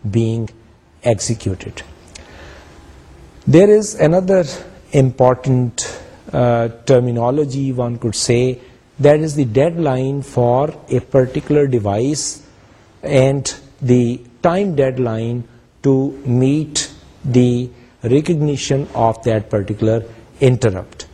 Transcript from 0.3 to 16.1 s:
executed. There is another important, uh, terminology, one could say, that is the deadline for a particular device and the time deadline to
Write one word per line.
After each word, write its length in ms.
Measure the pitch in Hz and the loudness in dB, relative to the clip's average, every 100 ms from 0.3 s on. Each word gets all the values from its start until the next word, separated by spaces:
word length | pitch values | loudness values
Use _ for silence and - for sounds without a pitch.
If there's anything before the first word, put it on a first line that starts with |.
| 113 110 - _ _ _ _ | -4 -8 -12 _ _ _ _
executed. 760 | - 107 - 117 - 92 - - - - - - - - - - - - - - - - - - - | -2 -2 -2 -6 -4 -8 -10 -16 -18 -20 -20 -20 -20 -20 -20 -20 -20 -20 -20 -20 -20 -20 -20 -10 4
There 220 | 147 202 | 6 8
is 260 | 214 208 - | 4 2 0
another 480 | 156 175 185 190 160 - - - - | 2 2 2 0 0 -8 -16 -20 -2
important, 1080 | 143 131 123 127 127 135 127 123 - - - - - - | 2 2 4 2 2 0 0 0 -4 -10 -12 -20 -20 -8
uh, 340 | 139 123 117 117 117 - | 0 0 2 -2 -6 2
terminology, 840 | 127 123 117 120 143 147 131 135 | 2 2 -2 -2 0 -2 -2 -4
one 260 | 127 120 120 | -4 -4 -4
could 180 | 117 107 | -6 -4
say, 440 | - 120 127 123 - - _ - | 0 2 0 -4 -14 -20 _ 2
that 200 | 139 151 | 4 4
is 140 | 156 147 | 2 -2
the 100 | 131 | 0
deadline 760 | 113 156 170 156 131 131 139 | 2 0 0 -2 -2 -4 -6
for 540 | 135 - 120 123 151 160 - | -6 -2 2 2 0 -6 -4
a 100 | 127 | -4
particular 680 | - 139 127 151 - 147 143 | 0 0 0 -2 0 0 2
device 800 | 123 101 101 127 151 - - - _ _ _ _ _ | 0 0 -2 -2 -4 -8 -12 -20 _ _ _ _ _
and 540 | - 147 131 139 131 - - _ | -2 2 2 0 -6 -12 -20 _
the 400 | 127 123 120 123 - _ | 2 2 2 -2 -12 _
time 320 | 175 180 202 147 | -2 0 -2 0
deadline 680 | 135 127 123 110 117 120 120 - _ _ | 0 0 -4 -4 -6 -6 -10 -18 _ _
to 300 | 139 135 139 | 0 0 0